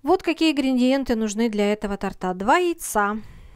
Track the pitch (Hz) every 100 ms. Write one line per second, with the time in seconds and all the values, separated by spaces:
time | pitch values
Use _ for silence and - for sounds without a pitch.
0 | 277 370 - 330 320 285 269 254 254 269
1 | 262 226 220 202 233 208 202 208 196 202
2 | 190 - 185 180 202 330 359 339 - -
3 | 202 214 - - -